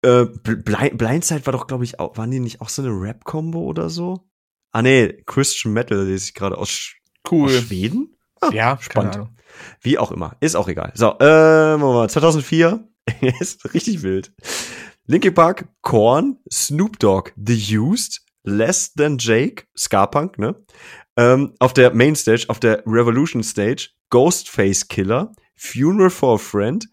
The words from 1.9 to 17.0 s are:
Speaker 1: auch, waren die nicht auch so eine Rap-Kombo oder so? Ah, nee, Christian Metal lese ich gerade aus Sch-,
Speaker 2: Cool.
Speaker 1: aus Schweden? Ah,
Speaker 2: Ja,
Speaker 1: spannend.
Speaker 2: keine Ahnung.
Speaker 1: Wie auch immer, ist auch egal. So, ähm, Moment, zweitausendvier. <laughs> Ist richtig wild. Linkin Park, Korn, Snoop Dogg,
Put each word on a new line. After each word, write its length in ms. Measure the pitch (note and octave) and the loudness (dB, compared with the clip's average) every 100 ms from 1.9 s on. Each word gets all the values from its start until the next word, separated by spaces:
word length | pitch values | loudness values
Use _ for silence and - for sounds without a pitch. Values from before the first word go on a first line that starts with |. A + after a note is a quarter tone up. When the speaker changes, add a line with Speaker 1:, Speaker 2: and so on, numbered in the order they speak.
| - | -8
Speaker 1:
auch, 200 | - - | -10 -8
waren 120 | A2 | -6
die 120 | C3 | -4
nicht 180 | A#2+ - | -6 -10
auch 80 | A2 | -12
so 140 | - | -8
eine 100 | C3+ | -6
Rap-Kombo 680 | G2+ G2 A2 - D#3 D#3+ E3 | -6 -8 -10 -10 -8 -8 -8
oder 280 | E3 D#3+ E3 | -6 -6 -6
so? 360 | E3 F3 F#3 _ _ _ _ _ | -6 -8 -10 _ _ _ _ _
Ah, 80 | A#2 | -2
nee, 420 | B2 C3 G#2 - - | 4 4 4 -2 -6
Christian 480 | - C#3 - A#2 | -2 -2 -2 -4
Metal 300 | G#2+ A#2+ G2+ | -4 -2 -2
lese 220 | G2 F#2+ - | -2 -4 -6
ich 80 | |
gerade 240 | - G2 F#2 | -8 -6 -6
aus 100 | G2 | -8
Sch-, 280 | - - - _ _ - | -8 -10 -16 _ _ -2
Speaker 2:
Cool. 140 | E3+ C#3+ | 2 2
Speaker 1:
aus 60 | C3 | 2
Schweden? 640 | A#2 F#2+ G#2 G3 D#4 _ _ _ | 0 -4 -4 -4 -8 _ _ _
Ah, 80 | D#4 | -2
Speaker 2:
Ja, 260 | G#2+ A2+ C3+ | 0 0 -2
Speaker 1:
spannend. 320 | - - G2+ | -4 -4 -2
Speaker 2:
keine 100 | G2 | -6
Ahnung. 140 | A2 _ _ - - _ | -12 _ _ -20 -20 _
Speaker 1:
Wie 180 | A#2+ - | -2 -2
auch 140 | A#2 | -2
immer, 240 | - E2 - | -4 -10 -4
ist 160 | D#3 E3 | -2 -2
auch 100 | F#2+ | -4
egal. 240 | E2 - - | -6 -8 0
So, 200 | A2+ - | 0 4
ähm, 580 | C#3+ D#3 D#3+ D#3+ D#3 D3+ | 6 8 6 6 4 2
Moment, 320 | C#3+ A#2+ A2+ | 2 2 2
zweitausendvier. 760 | - D#3+ D#3 C3 D#3+ E3 A3 - _ - | 2 2 2 -2 2 2 2 -10 _ -10
<laughs> 140 | A#2 B2+ B2+ | -2 -2 -2
Ist 340 | F3 - - | -8 -10 -6
richtig 280 | - - F#3 | -6 -4 -6
wild. 300 | F#2+ F#2+ - _ - - - - - _ - | -4 -6 -8 _ -12 -12 -12 -16 -20 _ -2
Linkin 280 | D#3 G3+ | 2 2
Park, 360 | F3+ E3 G3 - _ | 4 4 2 -10 _
Korn, 560 | - A#2+ A2 C3+ C4 C4 - | 0 4 4 4 0 -4 -10
Snoop 480 | - - D3 G#3 | -6 -4 -2 -2
Dogg, 320 | - | 0